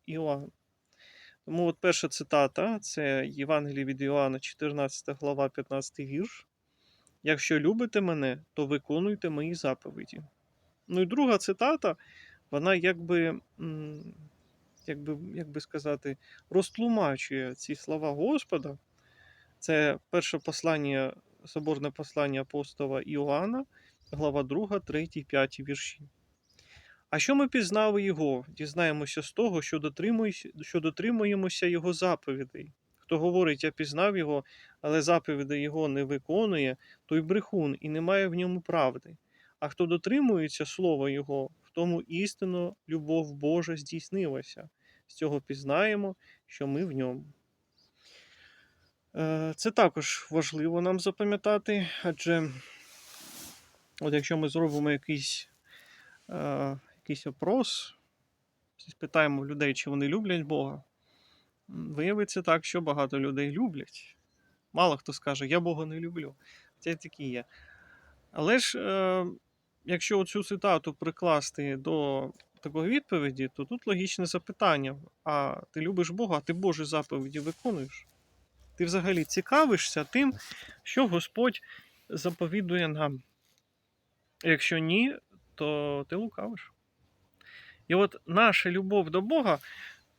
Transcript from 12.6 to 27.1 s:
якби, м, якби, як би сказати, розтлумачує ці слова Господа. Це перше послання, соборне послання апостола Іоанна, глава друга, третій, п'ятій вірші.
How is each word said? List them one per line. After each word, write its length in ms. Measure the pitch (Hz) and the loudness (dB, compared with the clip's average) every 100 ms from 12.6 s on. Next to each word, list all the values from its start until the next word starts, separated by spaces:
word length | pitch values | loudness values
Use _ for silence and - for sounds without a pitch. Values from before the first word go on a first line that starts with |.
| 180 | 2
якби, 680 | 185 180 170 170 175 165 - - - | 4 2 0 0 2 2 -2 -10 -12
м, 540 | 165 156 151 151 165 - 151 _ _ _ _ _ - | -8 -8 -10 -12 -16 -20 -20 _ _ _ _ _ -10
якби, 320 | 147 147 147 180 | -8 -6 -8 -8
як 140 | 175 151 | -10 -8
би 120 | 147 | -10
сказати, 560 | - 151 147 143 143 135 - - - | -8 -6 -4 -4 -4 -10 -12 -20 0
розтлумачує 1040 | 185 - - 233 220 156 131 - 135 127 | 0 0 0 0 2 2 0 -4 -4 -4
ці 200 | 127 - | -8 -8
слова 360 | 147 - 156 156 | -8 -4 -4 -2
Господа. 680 | 143 214 294 - 160 143 139 _ _ _ _ - _ _ - | 0 0 0 0 -4 -4 -12 _ _ _ _ -20 _ _ -10
Це 400 | - 156 147 139 - | 0 4 4 0 -2
перше 280 | 175 - 156 | -2 0 -4
послання, 760 | - - 165 156 143 135 135 - _ _ | -4 -2 0 0 0 0 -2 -4 _ _
соборне 460 | - 156 151 139 143 | -10 -4 -2 -2 -2
послання 500 | 143 143 151 143 135 | -6 -6 -2 0 0
апостола 600 | 131 147 143 - 139 135 | -4 -6 -6 -4 -4 -4
Іоанна, 640 | - 147 143 147 202 254 277 _ _ _ - | -4 -2 0 0 0 -4 -8 _ _ _ -12
глава 300 | 147 151 143 | -2 0 0
друга, 360 | 131 156 202 202 | 0 -2 -2 -4
третій, 460 | - 151 165 156 | -2 -4 -4 -8
п'ятій 380 | 135 139 135 - | -2 2 2 -2
вірші. 380 | 139 139 - - 143 _ _ _ _ _ - - - - - | -8 -8 -8 -12 -20 _ _ _ _ _ -20 -20 -20 -18 -4